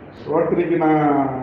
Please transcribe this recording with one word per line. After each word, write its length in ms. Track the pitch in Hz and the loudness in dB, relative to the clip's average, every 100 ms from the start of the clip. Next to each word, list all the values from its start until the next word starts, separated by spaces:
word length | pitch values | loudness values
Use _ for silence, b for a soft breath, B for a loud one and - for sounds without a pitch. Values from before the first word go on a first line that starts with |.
| - - 143 | -20 -16 -4
ரோட்டரிக்கு 440 | 156 170 175 165 165 | -2 0 0 0 2
நான் 520 | 156 151 147 139 135 131 | 2 4 2 2 -2 -4